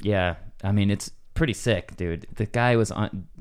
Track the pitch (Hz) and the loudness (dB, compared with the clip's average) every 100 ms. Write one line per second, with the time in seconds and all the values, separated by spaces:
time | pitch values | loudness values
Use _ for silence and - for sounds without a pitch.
0 | 92 101 90 82 - - 95 104 98 101 | 0 2 2 -2 -10 -6 0 4 4 2
1 | - - - - 160 - 123 95 - - | -4 -14 -6 0 0 0 0 0 -2 -6
2 | 87 85 - - 110 120 120 117 107 - | -4 -4 -6 -6 -2 2 4 4 2 0
3 | 107 92 - - | -4 -4 -12 -16